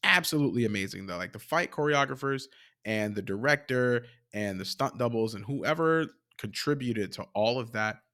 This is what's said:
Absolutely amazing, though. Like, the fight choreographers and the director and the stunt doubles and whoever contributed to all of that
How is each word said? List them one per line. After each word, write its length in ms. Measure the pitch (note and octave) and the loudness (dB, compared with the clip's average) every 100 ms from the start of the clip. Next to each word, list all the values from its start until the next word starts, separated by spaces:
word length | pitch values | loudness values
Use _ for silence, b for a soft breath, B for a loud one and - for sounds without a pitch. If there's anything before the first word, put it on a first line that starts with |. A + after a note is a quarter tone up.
Absolutely 600 | - F#3 E3 D#3 C#3+ A2 A2+ | 6 4 4 2 2 4 2
amazing, 420 | G2+ G2 F#2 F#2+ | 2 -2 -6 -8
though. 100 | F2 | -6
Like, 140 | F#2 | -6
the 80 | G#2+ | -10
fight 320 | - D#3 F3 | -2 -2 -2
choreographers 720 | - D3 C#3+ C#3 C3+ C#3 C3+ - b b b | 0 2 4 2 0 -4 -4 -6 b b b
and 320 | - A2 G#2+ G#2 | -4 -2 0 -4
the 60 | |
director 840 | F#2+ G2 C3 C#3+ C#3+ B2+ B2 A#2+ A#2+ B _ | -4 -2 2 2 2 2 2 2 -2 B _
and 260 | G#2+ G#2 F#2+ | -4 -4 -4
the 60 | F#2+ | -6
stunt 320 | - C#3 - | -2 -4 0
doubles 380 | A#2+ A#2 A2 G#2+ | -2 0 -2 -4
and 100 | G#2 | -6
whoever 600 | C#3 F#2 D#3+ D#3+ D#3+ D#3 _ _ - | -4 -2 0 2 2 0 _ _ -10
contributed 760 | A2 - - D3 B2 A2 F#2+ | -8 -4 0 0 0 -2 -2
to 120 | - - | -6 -6
all 260 | G2+ A2 B2+ | 0 2 2
of 120 | A2+ | -2
that 260 | A2+ G#2+ G#2+ _ | -2 -2 -2 _